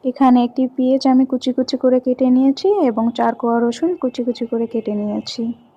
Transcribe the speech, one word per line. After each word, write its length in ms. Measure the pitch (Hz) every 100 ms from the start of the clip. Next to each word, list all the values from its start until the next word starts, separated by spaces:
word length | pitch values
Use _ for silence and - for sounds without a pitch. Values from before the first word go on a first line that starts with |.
এখানে 340 | 262 247 262 247
একটি 200 | 240 254 254 -
পেঁয়াজ 280 | 254 262 262
আমি 160 | 254 262
কুচি 260 | 254 254
কুচি 220 | 247 - 262
করে 220 | 254 254 254
কেটে 220 | 247 254
নিয়েছি 380 | 254 269 277 381 415 285
এবং 140 | 220 226 233
চার 160 | 233 233
কোয়া 180 | 240 233
রসুন 320 | 240 233 330 349
কুচি 200 | 254 254
কুচি 220 | 240 233 233
করে 140 | 226 233
কেটে 260 | 226 214 208
নিয়েছি। 480 | 208 214 214 - 233 233 _